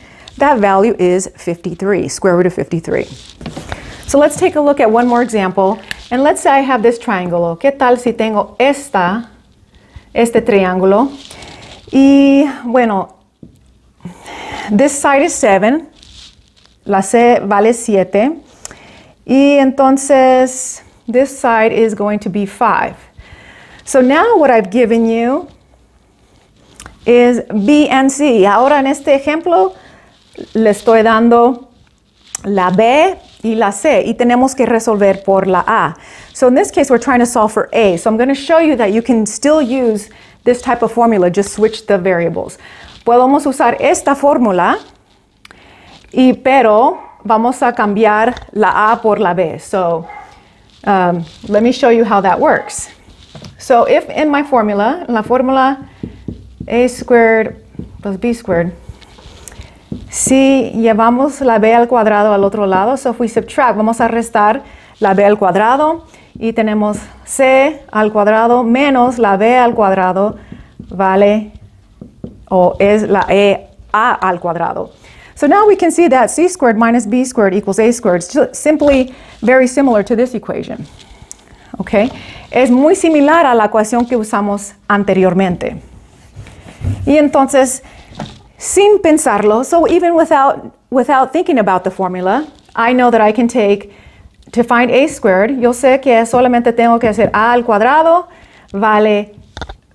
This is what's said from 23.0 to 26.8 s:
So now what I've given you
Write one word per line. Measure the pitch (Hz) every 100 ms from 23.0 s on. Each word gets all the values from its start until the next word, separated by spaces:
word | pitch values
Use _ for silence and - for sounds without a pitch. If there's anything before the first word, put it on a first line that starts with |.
| - - - - - - - - -
So | 269
now | 254 302 453 427
what | 277
I've | 226 190
given | 226 226 226 226
you | 226 233 294 359 - _ _ _ _ _ _ _ _ _ _ _ -